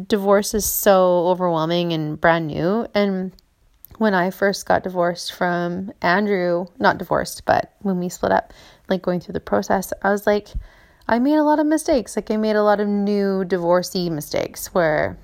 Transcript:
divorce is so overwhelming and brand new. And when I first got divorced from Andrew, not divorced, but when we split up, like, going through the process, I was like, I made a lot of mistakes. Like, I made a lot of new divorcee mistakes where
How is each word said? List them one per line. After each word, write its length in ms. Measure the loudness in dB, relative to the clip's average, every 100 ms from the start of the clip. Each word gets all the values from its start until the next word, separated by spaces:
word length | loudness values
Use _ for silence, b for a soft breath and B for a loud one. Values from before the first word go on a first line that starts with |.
| -4
divorce 460 | -2 4 2 2
is 140 | -4 -4
so 600 | 0 4 6 6 4 2
overwhelming 640 | 0 0 0 0 0 0
and 260 | -2 -4 0
brand 280 | 2 2 0
new. 380 | -2 -2 -2 -2
And 380 | 0 0 -2 -6 -10 _ _ _ _ _ -2
when 180 | 0
I 160 | 2 0
first 360 | 0 -2 -2 0
got 180 | 0
divorced 480 | 0 -2 -2 -2 -10
from 580 | -4 -2 0 -2 -6 -8 -4
Andrew, 640 | 0 2 2 0 0 0 -4 -2
not 200 | 0 0
divorced, 480 | -2 -4 -4 -6 0
but 260 | 0 0 _
when 180 | -4 -4
we 120 | -4
split 220 | -4 0
up, 200 | 0 -2 B B B -6
like, 120 | -4
going 200 | -2 -4
through 120 | -4
the 80 | -10
process, 520 | -4 -4 0 -4 -4 -6
I 80 | -2
was 160 | -2 0
like, 220 | -2 -2 -12 b b b b -4
I 100 | 0
made 180 | 2 2
a 60 |
lot 160 | 2 2
of 80 | 2
mistakes. 480 | 0 2 0 0
Like, 160 | -8 -4
I 60 | -2
made 200 | 0 2
a 60 |
lot 180 | 4 2
of 80 | 2
new 560 | 0 0 0 0 -2 -2
divorcee 640 | -2 2 2 0 -4 -4
mistakes 640 | -4 -4 -6 -6 -8 -6
where 420 | 0 2 2 -2 -6